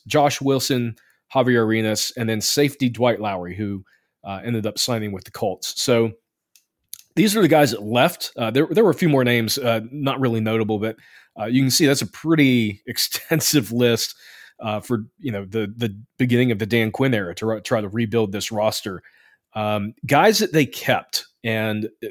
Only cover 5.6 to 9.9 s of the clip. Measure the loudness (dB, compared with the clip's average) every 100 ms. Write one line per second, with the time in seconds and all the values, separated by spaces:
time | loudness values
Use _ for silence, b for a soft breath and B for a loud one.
5.6 | -10 -6 2 2 2 -2 _ _ _ _
6.6 | _ _ -20 -20 -8 2 2 4 6 6
7.6 | 4 2 -2 2 2 2 -12 -4 -2 0
8.6 | 2 4 4 4 4 4 4 2 0 -2
9.6 | 0 0 -2